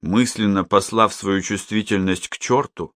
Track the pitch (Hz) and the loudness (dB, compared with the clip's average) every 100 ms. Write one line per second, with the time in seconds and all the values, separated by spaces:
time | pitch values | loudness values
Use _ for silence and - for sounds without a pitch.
0 | - 101 127 - 110 98 90 101 - 113 | 0 2 2 0 0 0 2 2 2 2
1 | 110 - 101 98 92 101 - 107 104 101 | 2 2 -2 0 0 -6 -2 -4 0 0
2 | 95 92 - - - 127 135 - 82 | 0 -2 -4 -12 0 0 0 -8 -12